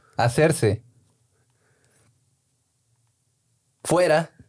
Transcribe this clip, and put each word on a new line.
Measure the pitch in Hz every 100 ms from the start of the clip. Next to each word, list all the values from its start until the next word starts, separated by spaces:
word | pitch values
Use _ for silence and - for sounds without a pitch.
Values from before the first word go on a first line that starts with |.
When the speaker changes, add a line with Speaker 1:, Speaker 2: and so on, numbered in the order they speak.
| _ -
Speaker 1:
hacerse | 120 160 160 151 110 - - _ _ _ _ _ _ _ _ _ _ _ _ _ _ _ _ _ _ _ _ _ _ _ _ _ _ _ _ _
Speaker 2:
fuera | - 170 175 156 165 -